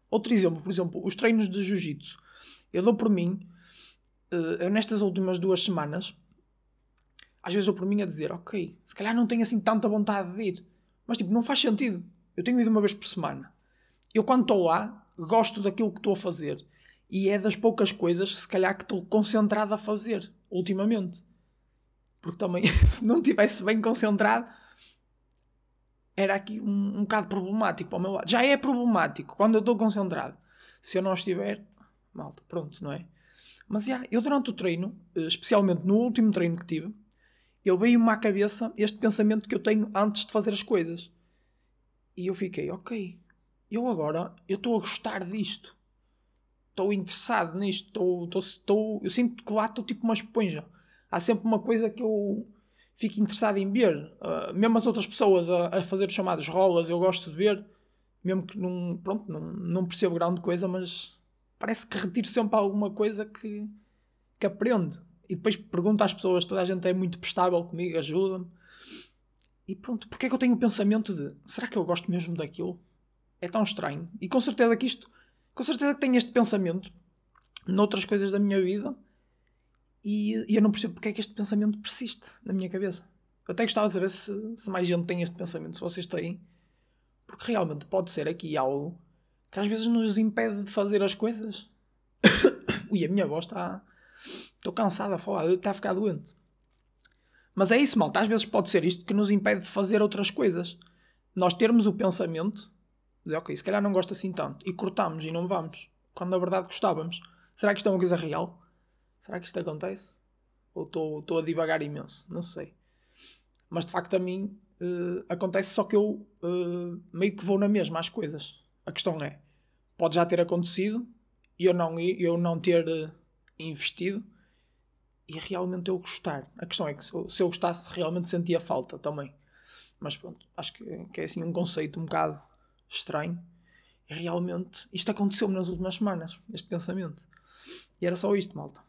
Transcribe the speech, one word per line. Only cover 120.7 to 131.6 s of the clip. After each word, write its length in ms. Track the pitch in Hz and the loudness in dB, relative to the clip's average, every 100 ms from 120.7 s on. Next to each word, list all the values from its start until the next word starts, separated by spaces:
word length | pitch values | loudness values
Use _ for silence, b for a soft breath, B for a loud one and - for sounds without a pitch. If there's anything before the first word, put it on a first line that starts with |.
| - 202 226 240 - _ _ _ - | -2 -2 -2 -6 -14 _ _ _ 2
e 80 | 180 | 4
eu 80 | |
não, 240 | 175 165 165 | 4 0 0
eu 380 | 175 185 170 170 | -2 0 2 2
não 220 | 175 165 | 2 2
ter, 260 | 175 170 165 | 4 4 4
eh, 260 | 160 156 - _ _ _ - | -2 -6 -12 _ _ _ -14
investido 640 | 160 143 - - 185 196 - b b b b b _ _ _ _ - | -10 -6 -6 -4 -4 -4 -8 b b b b b _ _ _ _ -16
e 140 | 156 | -14
realmente 500 | - 185 180 180 175 | -8 -6 -4 -4 -4
eu 80 | 185 | -4
gostar. 540 | 180 - 175 143 - - | -6 -10 -6 -8 -10 -14
A 80 | 175 | -8
questão 220 | - 151 | -4 -4
é 60 | |
que 120 | 143 - | -6 -8
se 80 | |
eu, 160 | 165 - | -8 -6
se 120 | - | 0
eu 60 | 180 | 0
gostasse, 460 | 175 175 170 - | 2 -2 -2 -6
realmente 360 | - 160 175 175 | -4 -2 -2 -2
sentia 300 | 175 170 170 | -2 0 0
falta 400 | - 131 - 143 | 0 -4 -4 -8
também. 340 | 147 147 135 - b b b b b _ | -8 -6 -10 -16 b b b b b _
Mas 180 | 143 - | -10 -10
pronto, 280 | - - _ - | -12 -18 _ -12
acho 160 | - | -12
que, 320 | - - 160 - | -12 -12 -12 -10
que 80 | - | -8
é 20 | |
assim 200 | 156 175 | -6 -4
um 100 | 170 | -4
conceito 440 | 175 | -2